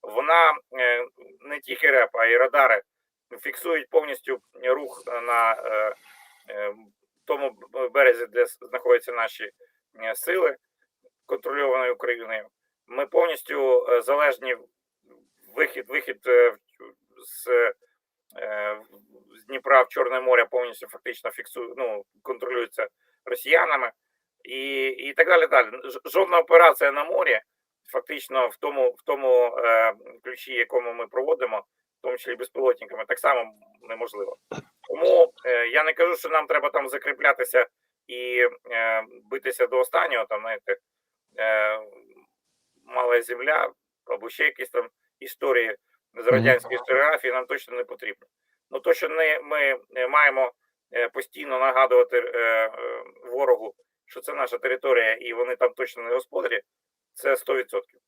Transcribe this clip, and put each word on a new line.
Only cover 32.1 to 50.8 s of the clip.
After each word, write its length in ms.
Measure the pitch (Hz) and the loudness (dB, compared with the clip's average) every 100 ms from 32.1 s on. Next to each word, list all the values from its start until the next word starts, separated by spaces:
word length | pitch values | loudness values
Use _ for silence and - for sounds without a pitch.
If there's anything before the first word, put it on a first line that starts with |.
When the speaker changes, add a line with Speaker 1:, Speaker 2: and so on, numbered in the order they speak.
| 123 | -8
Speaker 1:
числі 180 | - 120 | -8 -10
безпілотниками, 680 | 123 - 131 - - 117 110 | -10 -2 0 0 -6 -14 -8
так 100 | 127 | -2
само 340 | - 131 113 107 _ _ - | 0 0 -2 _ _ _ -16
неможливо. 480 | 113 117 104 98 - _ - - _ - | -10 -10 -8 -10 -12 _ -16 -16 _ -12
Тому, 440 | - 175 175 165 _ | -2 4 6 6 _
е, 240 | 127 120 120 | -2 0 2
я 160 | 135 | 0
не 80 | 156 | 0
кажу, 240 | 160 170 165 | 0 0 0
що 120 | 160 | -2
нам 180 | 156 151 | -2 0
треба 240 | 151 147 | -2 0
там 180 | - 139 | -4 -4
закріплятися 800 | 135 - 139 147 135 127 131 120 _ _ _ _ | -6 -8 0 0 0 2 2 0 _ _ _ _
і, 420 | 123 123 123 123 120 - | -10 -4 0 0 0 -8
е, 340 | 117 113 113 113 123 _ | -4 -2 -2 -4 -16 _
битися 360 | 135 131 123 123 | -8 -8 -2 0
до 120 | 127 | 0
останнього, 460 | 127 - 175 123 110 | 0 0 0 -2 -4
там, 120 | 107 | -6
знаєте, 360 | 110 107 - 98 _ _ _ _ _ - | -6 -8 -6 -6 _ _ _ _ _ -6
е, 420 | 110 110 107 110 107 - _ _ _ _ _ _ _ _ | -2 0 0 -2 -10 -20 _ _ _ _ _ _ _ _
мала 380 | - 123 123 120 | -8 -4 2 2
земля 500 | 117 120 135 - - _ _ _ | 0 -6 0 0 0 _ _ _
або 240 | - - 113 | -10 -8 -8
ще 160 | - | -2
якісь 260 | 151 - - | -2 -2 -4
там 180 | 127 120 _ _ _ | -4 -4 _ _ _
історії 560 | 135 - 143 123 113 101 _ _ _ | -18 -6 0 0 0 -6 _ _ _
з 40 | - | -4
Speaker 2:
Мгм. 80 | 117 | 2
Speaker 1:
радянської 460 | 127 113 123 - 123 | 4 4 2 0 -8
історіографії 560 | - 131 147 156 131 | 0 2 2 0 -2
нам 140 | 127 127 | -4 -4
точно 300 | 143 - 123 | -10 -8 -8
не 80 | |
потрібно. 420 | 120 123 110 101 _ _ _ _ _ | -8 -10 -12 -14 _ _ _ _ _
Ну, 100 | 135 | -6
то, 140 | 151 | 0
що 140 | 165 156 | 0 0
не, 320 | 160 156 151 | 0 0 0
ми, 380 | 147 151 139 127 _ 131 | -2 -2 0 -2 _ -6
е, 120 | 127 | 0
маємо, 440 | 147 143 135 127 - _ _ | 4 4 2 -2 -4 _ _